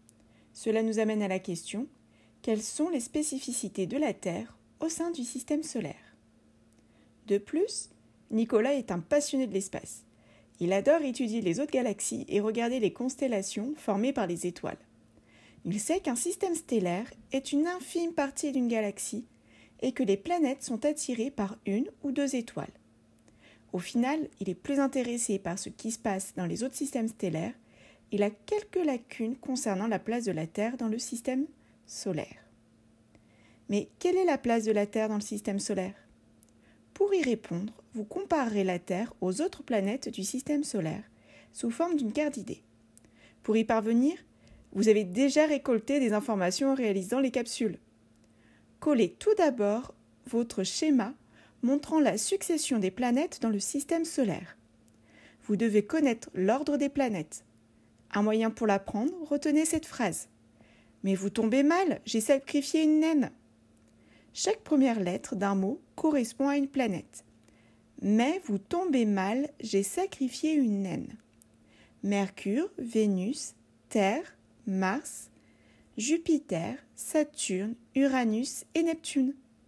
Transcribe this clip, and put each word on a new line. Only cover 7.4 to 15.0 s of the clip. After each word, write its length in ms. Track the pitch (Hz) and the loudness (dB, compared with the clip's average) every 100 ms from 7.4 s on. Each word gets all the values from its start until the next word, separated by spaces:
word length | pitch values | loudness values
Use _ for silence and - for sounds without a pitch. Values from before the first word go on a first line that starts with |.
| 202 302 415 - - - _ _ _ | 0 -2 -2 -2 -12 -18 _ _ _
Nicolas 420 | 220 226 220 254 | -2 2 2 2
est 160 | 285 233 | 0 -2
un 80 | 175 | -6
passionné 480 | 165 294 285 269 247 | 0 0 2 -2 0
de 80 | |
l'espace. 520 | 190 196 - - - - _ _ - _ _ | -2 -4 -8 -10 -16 -20 _ _ -20 _ _
Il 140 | 170 | 0
adore 300 | 196 262 320 | 2 4 4
étudier 360 | 285 233 240 233 | 2 -2 -2 0
les 200 | 185 180 | 0 0
autres 120 | 294 | 0
galaxies 540 | 262 247 202 - 226 - | 0 0 -2 -4 -6 -2
et 120 | 202 | 0
regarder 400 | 214 220 233 254 | 0 0 0 0
les 120 | 202 | 0
constellations 840 | - 254 - 269 208 196 208 240 302 | 0 -6 -2 -2 -2 -2 -6 -6 -6
formées 360 | - 196 247 | -2 0 0
par 140 | 269 185 | 0 -2
les 220 | 175 175 | -2 -4
étoiles. 320 | - - - - _ | -6 -8 -10 -16 _